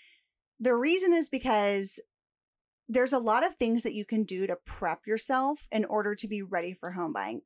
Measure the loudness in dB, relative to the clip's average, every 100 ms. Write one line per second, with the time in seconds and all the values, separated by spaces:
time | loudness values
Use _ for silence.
0 | -20 _ _ _ _ -4 0 2 2 2
1 | 4 4 2 -2 2 2 2 2 2 0
2 | -2 _ _ _ _ _ _ _ -2 0
3 | 2 2 2 2 2 0 0 0 0 -6
4 | -4 -2 -2 -2 -4 -4 -8 -6 -4 -4
5 | -2 -2 0 2 0 -2 -4 -4 -2 -2
6 | -2 -4 -6 -8 -6 -4 -6 -8 -10 -6
7 | -4 -4 -6 -6